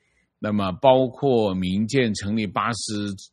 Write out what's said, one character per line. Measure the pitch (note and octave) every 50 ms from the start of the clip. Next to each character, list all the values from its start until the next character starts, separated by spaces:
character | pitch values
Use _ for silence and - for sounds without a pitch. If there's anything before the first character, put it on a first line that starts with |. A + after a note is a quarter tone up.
| _ _ _ _ _ _ _ _
那 | G#2 G#2+ G#2+
么 | G#2 G2 F#2+
包 | F2 - - C3+ C3 C3 C3
括 | A#2+ - - C#3+ C#3 B2 A#2 G#2+ G2+ F#2+
民 | F#2 F#2 F2+ F#2+ G2+ A2
建 | A2 C3+ C3+ B2 A2+ G2+
成 | - G#2+ G#2 G#2+
立 | A2 G#2+
八 | F#2+ - G#2+ G2+ A2+
十， | A#2 G#2 - A2 G#2+ G#2 G#2 G2+ G2 F#2 - -